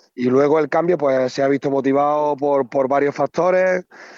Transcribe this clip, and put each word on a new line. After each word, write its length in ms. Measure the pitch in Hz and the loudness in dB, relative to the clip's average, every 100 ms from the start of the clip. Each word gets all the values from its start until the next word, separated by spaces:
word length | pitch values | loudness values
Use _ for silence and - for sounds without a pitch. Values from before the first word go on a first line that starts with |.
| _ | _
Y 100 | - | -6
luego 340 | 123 131 143 160 | 0 2 4 2
el 100 | 147 | 0
cambio, 280 | 165 170 170 | 0 0 0
pues, 360 | 143 131 127 | 0 0 -2
se 100 | - | 0
ha 60 | 139 | 0
visto 220 | 139 143 | 0 0
motivado 640 | 135 135 139 147 151 147 143 | -2 0 0 0 0 -2 -2
por, 320 | 147 139 127 | 0 0 0
por 200 | 143 131 | -2 0
varios 260 | 139 143 | 0 0
factores, 720 | - 139 - 175 185 185 185 - - - | -2 -4 0 0 2 0 -2 -6 -18 -20